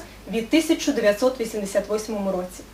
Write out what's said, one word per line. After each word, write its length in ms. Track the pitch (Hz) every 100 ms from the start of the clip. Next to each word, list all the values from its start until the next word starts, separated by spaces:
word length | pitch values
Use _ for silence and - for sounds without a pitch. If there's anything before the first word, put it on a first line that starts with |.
| - - -
від 180 | 226 226
тисяча 420 | 311 311 320 294
дев'ятсот 480 | 226 208 202 254 254
вісімдесят 480 | 220 214 196 202 190
восьмому 440 | 214 - 214 190
році. 320 | 180 180 - -